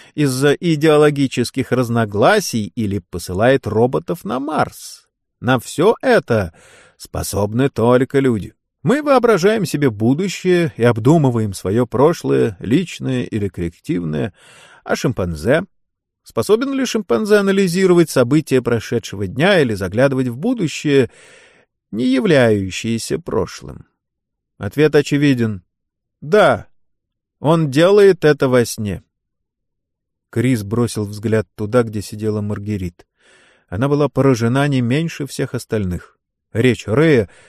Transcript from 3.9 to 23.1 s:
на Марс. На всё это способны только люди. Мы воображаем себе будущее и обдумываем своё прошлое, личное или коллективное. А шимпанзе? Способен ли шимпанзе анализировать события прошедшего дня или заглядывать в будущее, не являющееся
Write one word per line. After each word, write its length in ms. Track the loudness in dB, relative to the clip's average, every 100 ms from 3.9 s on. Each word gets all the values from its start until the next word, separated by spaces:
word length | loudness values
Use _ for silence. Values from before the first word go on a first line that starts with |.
| 0 -6 -8
на 140 | -8 -8
Марс. 680 | -4 -4 -4 -6 -20 -20 _ _ _ _
На 180 | -2 -2
всё 380 | -4 -2 0 0
это 520 | 2 0 2 -2 -2 -10 _ -20 _ _
способны 720 | -14 -10 -6 -4 -2 0 -2
только 520 | 0 2 2 2 0
люди. 340 | 0 -2 -6 -16 _ _
Мы 180 | -2 0
воображаем 640 | 2 2 2 2 2 0 -2
себе 240 | 0 -2
будущее 800 | 0 0 0 -2 -4 0 0 0 0
и 80 |
обдумываем 680 | 0 2 4 4 4 0 -2
своё 340 | -4 -2 0 0
прошлое, 680 | 2 2 2 -2 0 0 -4
личное 640 | -2 -2 -2 -8 -6 -6
или 240 | -4 -4 -6
коллективное. 840 | -6 -8 -8 -6 -6 -4 -4 -6 -8 -20 -20 -20 -12
А 100 | -6
шимпанзе? 680 | -4 -2 -4 -6 -4 0 0 -2 _ _ _ _ _
Способен 500 | _ -4 0 0 0
ли 120 | -4
шимпанзе 540 | -2 -4 -2 -2 2 2
анализировать 680 | 2 0 0 2 4 4 2
события 540 | 2 2 0 2 0
прошедшего 640 | 0 -2 -2 -6 -6 -8 -8
дня 320 | -2 2 2
или 160 | 2
заглядывать 540 | -2 -4 0 0 0 -4
в 80 | -4
будущее, 760 | -4 -2 -4 -4 0 2 2 -4 -20 -20 _ _ _ _ _
не 160 | -4 -2
являющееся 1120 | 0 2 4 4 2 -2 -6 -6 -6 -4